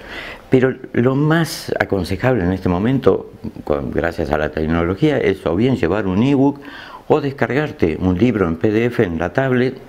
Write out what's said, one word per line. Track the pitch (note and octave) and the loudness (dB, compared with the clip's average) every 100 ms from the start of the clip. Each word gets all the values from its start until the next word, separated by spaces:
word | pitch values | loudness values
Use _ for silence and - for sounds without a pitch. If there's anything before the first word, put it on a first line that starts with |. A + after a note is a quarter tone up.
| - - - - - | -10 -14 -14 -12 0
Pero | C3 C3 - - | 2 2 -2 -4
lo | - A#2+ C3+ | 0 2 2
más | D3+ E3 D#3+ - - - | 2 2 0 -4 -6 -2
aconsejable | G2 G2 F2 F#2+ B2 B2 | 0 0 -2 -2 0 2
en | F2 | 0
este | F#2 F#2 | 0 0
momento, | F2 A2+ C3+ A#2 - - - - - | 0 0 2 2 2 -2 -14 -14 -10
con, | - C#2+ C2+ | -4 -4 -2
gracias | - E2 E2+ C#2+ | -2 -2 -2 -2
a | D2+ | 0
la | D2+ | -2
tecnología, | D#2 D#2 E2 E2+ F#2+ D#3 C3+ | -2 0 0 0 0 0 2
es | - F#2+ - | 0 0 -2
o | F2 | 0
bien | B2+ A#2+ | 2 2
llevar | D#2+ G2+ G2 | 0 0 0
un | F#2 | 2
ebook | C3 C#3 C#3 C#3+ - - - - - | 2 4 2 0 -12 -18 -18 -10 0
o | D3 | 0
descargarte | C#3+ C3 A#2+ B2+ D3+ - F2 D#2 | 0 -4 -2 -2 -2 0 0 2
un | F#2 F2+ | 0 4
libro | B2 G#2+ F2 | 2 4 0
en | E2 | 2
P | A2 | 0
D | G#2+ A#2+ | 2 0
F | A#2+ | 0
en | G2 E2 | -2 0
la | F2 | -2
tablet | - C3+ B2+ C3 C3+ | -2 0 2 0 -4